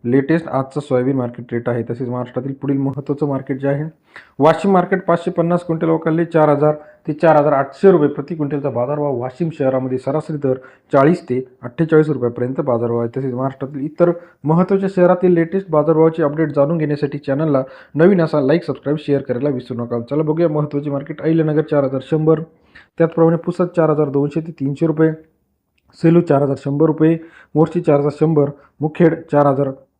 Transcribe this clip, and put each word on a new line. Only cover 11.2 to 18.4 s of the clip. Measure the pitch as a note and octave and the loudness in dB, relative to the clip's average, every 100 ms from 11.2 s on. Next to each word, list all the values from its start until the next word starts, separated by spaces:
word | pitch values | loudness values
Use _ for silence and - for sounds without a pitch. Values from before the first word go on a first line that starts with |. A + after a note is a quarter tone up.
ते | - B2+ C3 _ | -2 -6 -6 _
अठ्ठेचाळीस | B2 - D#3+ D#3 D3+ | -16 -4 2 4 4
रुपयापर्यंत | C3+ A#2+ A#2+ B2 D3 | -2 -4 -2 -6 -4
बाजारभाव | C#3+ A#2 A#2 A#2 | -2 -2 -2 -2
आहे. | A#2 C3 | -4 -4
तसेच | C3+ | -6
महाराष्ट्रातील | A#2+ C3 C3 C3+ D3 D3+ | -4 -6 -6 -10 -8 -10
इतर | - F3 E3+ - _ | 0 0 0 -10 _
महत्त्वाच्या | D3 E3 F3+ G3 F#3+ F#3 | 0 0 2 0 0 2
शहरातील | F3 F3+ F3+ | 2 4 2
लेटेस्ट | E3+ E3 F#3+ F#3+ | 2 0 -4 0
बाजारभावाची | D3+ D3+ D#3 D#3+ D#3+ | 0 2 2 2 2
अपडेट | D3 D3 D#3 C#3+ | -2 0 -2 0
जाणून | C#3+ E3+ | 0 0
घेण्यासाठी | D3+ D3 F3 C#3+ | -2 -2 -4 -6
चॅनलला | - C3+ D#3+ C3+ C3 - - C#3+ | -4 -2 0 -2 -2 -14 -10 4
नवीन | F3 F#3+ | 4 4
असा | D#3+ D3+ | 2 0